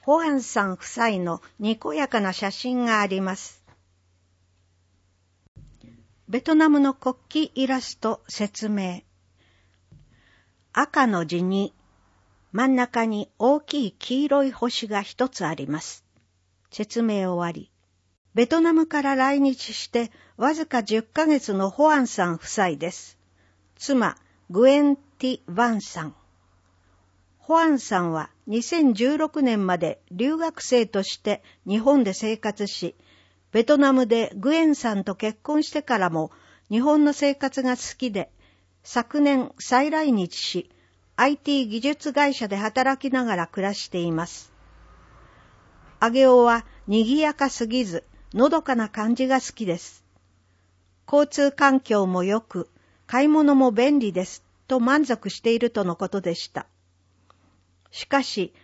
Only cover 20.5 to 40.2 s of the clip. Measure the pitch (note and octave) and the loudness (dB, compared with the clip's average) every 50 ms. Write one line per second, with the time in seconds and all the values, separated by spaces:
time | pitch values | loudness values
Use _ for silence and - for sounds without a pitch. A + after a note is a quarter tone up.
20.5 | D#4 D#4+ D#4 - C4+ A#3+ G3+ - G#3+ A3+ A3+ - _ D4+ D#4+ D#4 D4+ C4 - A3 | 0 -2 -4 -2 -2 -4 -2 0 -2 -2 -2 -2 _ 0 2 2 2 2 0 -2
21.5 | G3 F#3+ F#3+ G3 F#3+ C#4+ D4+ D#4 D4+ C#4 B3 - - - F#3+ F3 E3 - - - | -2 -2 -2 -2 2 2 4 4 4 2 0 0 -2 -2 -2 -2 -2 -6 -8 -6
22.5 | - - F#3+ F3+ D3 B2+ D#3+ E3+ - - - - _ _ _ _ _ _ _ _ | -2 -2 0 0 -2 -4 -6 -8 -8 -12 -18 -20 _ _ _ _ _ _ _ _
23.5 | _ _ _ _ _ _ - - C#4 B3 G#3 D#3+ - - _ _ _ _ _ - | _ _ _ _ _ _ -4 0 0 2 0 0 -2 -6 _ _ _ _ _ -4
24.5 | F3 G#3 B3 C4 C#4 D4 D4 C#4+ C#4 - _ _ _ - C4 B3+ B3+ - _ - | 2 4 6 6 6 6 4 2 2 -2 _ _ _ -8 -6 -6 -6 -6 _ -6
25.5 | F3 G#3+ A#3+ A#3 A3+ G3+ - - - F3 D#3 - - _ _ _ _ _ _ _ | -2 -2 0 0 -2 -4 -6 -10 -12 -12 -12 -12 -14 _ _ _ _ _ _ _
26.5 | _ _ _ _ _ _ _ _ _ _ _ _ _ _ _ _ _ _ _ - | _ _ _ _ _ _ _ _ _ _ _ _ _ _ _ _ _ _ _ 0
27.5 | D#4+ E4 E4 D#4+ C#4+ A#3 - - G#3+ F3+ F3 E3+ D#3+ D#3 D3 - _ _ _ G#3 | 2 4 4 4 2 0 0 -2 -2 -2 0 -2 -4 -4 -6 -10 _ _ _ -4
28.5 | G#3+ A#3+ A#3 - F4 E4 D4+ B3+ G#3 G3+ A#3+ C4+ D4+ D4+ D#4 D4+ - D4+ C4+ A#3+ | -4 -4 -4 -2 0 2 4 4 4 2 0 0 0 0 -2 -4 -2 0 0 0
29.5 | A3 G#3 F#3+ F#3 F3+ E3 E3+ D3+ - - _ _ F3+ F#3 A#3+ C#4+ D#4+ D#4+ E4 D#4+ | 0 0 0 0 0 0 -2 -4 -6 -8 _ _ -6 -4 -2 -2 -2 -2 -4 -6
30.5 | - - - - B3+ A#3+ A3 - - G3 F#3+ - - - - G#3 G3 - _ _ | -6 -8 -2 0 2 2 2 0 -2 -4 -4 -4 -8 -6 -6 -6 -6 -6 _ _
31.5 | _ _ _ F#3 G3+ A3 A3 C#4 D4 C4+ A3+ G3 F#3 - A3 G#3+ A3 G#3+ - G#3 | _ _ _ -4 -4 0 2 4 4 4 2 0 -2 -4 -6 -6 -6 -4 -6 -6
32.5 | G#3 - G3+ G3+ - - F3+ E3+ - _ _ _ _ _ _ _ _ _ _ _ | -6 -6 -8 -8 -8 -8 -10 -10 -10 _ _ _ _ _ _ _ _ _ _ _
33.5 | - A3+ A3+ - D4+ C#4 C#4+ C4+ C4 B3+ B3 G#3 A#3 A#3 A3 - - G3+ G#3 C#4 | 0 0 4 4 4 6 6 6 4 4 4 2 2 0 0 -4 -6 -4 0 0
34.5 | D#4+ E4 D#4+ D#4 C#4+ - - A3+ G#3 G3 F#3+ G#3 F#3 - G#3+ A3 A3 - - D4 | 2 4 4 2 2 0 -2 -2 -2 -2 -4 -4 -6 -4 -4 -6 -6 -6 -6 -2
35.5 | D4+ D4+ D4 - - D4 D4 - A#3+ G3+ F#3 E3+ D#3+ D#3 D#3 - - _ _ _ | -2 -2 -2 -2 -4 -6 -2 -2 0 0 0 0 0 -2 -4 -6 -10 _ _ _
36.5 | _ _ _ - G#3 A#3 C4 D4+ D4+ D4+ D4 D4 C#4 - D4 C#4+ C#4 - C#4 C4 | _ _ _ -4 -2 0 2 4 4 4 4 2 2 2 0 -2 0 -2 -4 -6
37.5 | - C4+ B3 B3+ B3 B3 - - - - B3+ A#3+ G3 F#3+ - - _ _ _ _ | -4 -4 -2 -2 -4 -4 -8 -12 -10 -8 -6 -4 -4 -6 -6 -8 _ _ _ _
38.5 | _ _ _ _ _ _ _ - - A#3+ A#3 - - D4 C#4+ C#4+ C#4 B3+ - - | _ _ _ _ _ _ _ -6 -6 -6 -4 -2 0 2 2 2 2 0 -2 -4
39.5 | - - - - B3+ C4 C#4+ D4+ D#4 D#4 D#4 C#4 A#3 G3 | -10 -16 -4 0 2 2 2 2 0 0 0 0 0 0